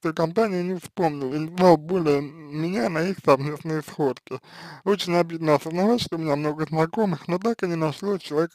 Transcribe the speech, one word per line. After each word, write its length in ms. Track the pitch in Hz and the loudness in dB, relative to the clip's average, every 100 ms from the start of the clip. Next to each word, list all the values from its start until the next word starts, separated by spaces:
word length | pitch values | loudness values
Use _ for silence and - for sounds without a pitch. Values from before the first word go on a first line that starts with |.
той 120 | 170 | -4
компании 500 | 160 165 190 220 180 | -2 0 0 0 0
не 160 | 175 185 | -4 -6
вспомнил 540 | - - 165 147 131 | -8 -2 -2 -2 -4
и 60 | 151 | -4
не 160 | 160 180 | -4 4
звал 220 | 180 156 | 6 6
более 440 | 156 185 156 143 | 4 0 2 2
меня 680 | 143 160 147 151 170 208 220 | -2 -12 -10 -4 -2 -2 -2
на 140 | 160 | 0
их 140 | 180 185 | -2 2
совместные 580 | 160 135 147 147 160 156 | 4 4 2 -6 -4 -6
сходки. 580 | - - 135 123 - 127 - - - 147 | -4 -2 -2 -2 -10 -14 -14 -20 -18 -4
Очень 320 | 190 202 175 175 | 0 0 2 0
обидно 400 | 170 165 156 147 | 0 0 2 2
осознавать, 460 | 160 170 208 240 | 0 0 2 2
что 140 | - 170 | -2 -4
у 40 | |
меня 160 | 160 143 | -2 0
много 300 | 151 151 151 | -2 -4 -2
знакомых, 600 | 160 165 226 202 160 - | 0 0 0 0 -2 -4
но 100 | 180 | -2
так 260 | 226 226 | -2 -2
и 40 | 185 | -2
не 80 | 165 | -2
нашлось 460 | 156 139 196 196 | -2 -2 -4 -4
человека, 320 | - 151 165 | -2 -2 -2